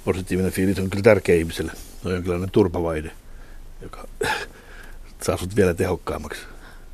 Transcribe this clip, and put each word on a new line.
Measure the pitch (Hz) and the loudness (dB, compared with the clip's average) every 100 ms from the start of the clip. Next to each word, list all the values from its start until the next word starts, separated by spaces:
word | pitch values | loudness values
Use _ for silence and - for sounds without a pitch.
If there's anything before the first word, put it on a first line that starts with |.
positiivinen | 101 90 90 92 90 | -2 -2 0 0 2
fiilis | 92 95 95 | 2 2 2
on | 95 | 0
kyllä | 98 | 4
tärkeä | 110 101 - | 8 8 8
ihmiselle. | 87 82 - 80 - - - | 4 4 -2 -6 -6 -14 -10
Se | 87 | -4
on | |
jonkinlainen | 92 90 87 92 | -2 0 -2 2
turpavaide, | 117 95 90 82 78 76 - - - - - - - | 4 4 4 -2 -2 -6 -12 -18 -16 -16 -16 -16 -16
joka | - - - - | -16 -14 -14 -4
<laughs> | - - - - - - - - - - | -2 -2 -6 -14 -20 -18 -16 -16 -16 -8
saa | - 87 | -2 -2
sut | 92 110 | 0 4
vielä | 92 | 4
tehokkaammaksi. | 87 92 90 - 76 76 - - - - - - | 4 0 0 -4 -6 -6 -10 -12 -16 -18 -18 -10